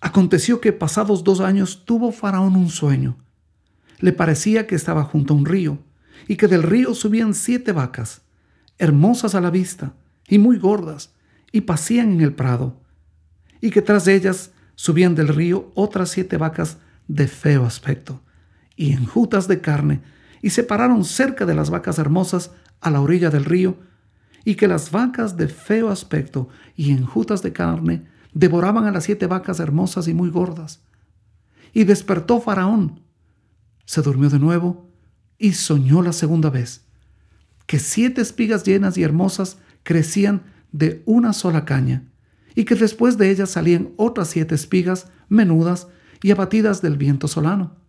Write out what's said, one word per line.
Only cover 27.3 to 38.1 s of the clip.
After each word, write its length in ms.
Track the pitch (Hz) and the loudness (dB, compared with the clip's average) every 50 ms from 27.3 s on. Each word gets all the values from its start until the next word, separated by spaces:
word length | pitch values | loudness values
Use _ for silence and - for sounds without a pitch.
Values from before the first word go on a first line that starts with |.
| 214 190 | -4 -4
de 120 | - 90 - | -4 -6 -6
carne 520 | - 175 - 165 165 160 - - 165 - - _ _ _ _ _ | -4 -4 -4 -2 -2 -2 -2 -2 -4 -6 -14 _ _ _ _ _
devoraban 520 | 156 151 180 170 175 170 190 208 226 220 | 2 2 4 4 2 0 2 0 0 0
a 60 | 208 | 0
las 140 | 196 180 160 | -2 -2 -2
siete 220 | - 208 208 - 175 | -2 -2 -2 -2 -4
vacas 320 | 180 185 185 - 180 160 | -4 -4 -4 -6 -6 -6
hermosas 480 | 170 156 143 156 185 180 - 190 170 165 | -4 -2 -2 -2 -2 -2 -4 -4 -4 -2
y 60 | 165 | -2
muy 160 | 165 180 175 | -2 -2 -2
gordas. 540 | 160 180 180 180 165 165 160 151 - _ _ _ _ _ _ _ _ _ _ _ _ _ _ _ _ _ _ _ _ | -2 -2 -4 -4 -6 -12 -14 -16 -18 _ _ _ _ _ _ _ _ _ _ _ _ _ _ _ _ _ _ _ _
Y 120 | 226 220 | 2 4
despertó 560 | 180 202 185 - - 196 170 160 - 240 233 | 4 4 2 2 -4 -4 -4 0 0 0 0
Faraón, 600 | 233 - 202 196 185 190 220 220 190 156 - - _ _ _ _ _ _ _ _ _ _ _ _ _ _ _ _ _ | 0 -2 -4 -2 0 0 0 0 0 -2 -4 -10 _ _ _ _ _ _ _ _ _ _ _ _ _ _ _ _ _
se 160 | - - - | -6 -4 -2
durmió 280 | 143 139 139 127 139 147 | 0 0 0 2 2 2
de 100 | 135 143 | 2 2
nuevo, 520 | 139 160 170 170 170 180 175 180 - _ _ _ _ _ _ _ _ _ _ _ | 2 2 2 0 0 -2 -6 -6 -12 _ _ _ _ _ _ _ _ _ _ _
y 160 | 220 208 180 | 0 0 0
soñó 480 | - - - 156 143 135 131 143 175 | 0 -2 0 0 0 2 4 4 4
la 120 | 180 175 165 | 4 2 -2
segunda 360 | 170 - 151 165 165 156 156 | -2 -2 0 0 2 0 0
vez, 360 | 135 127 120 - - - _ _ _ _ _ _ _ _ _ _ _ _ _ _ _ _ _ | 0 -2 -4 -6 -10 -18 _ _ _ _ _ _ _ _ _ _ _ _ _ _ _ _ _
que 140 | _ - 143 | _ -4 -4
siete 420 | - - - - 233 254 | -2 -2 -2 0 0 0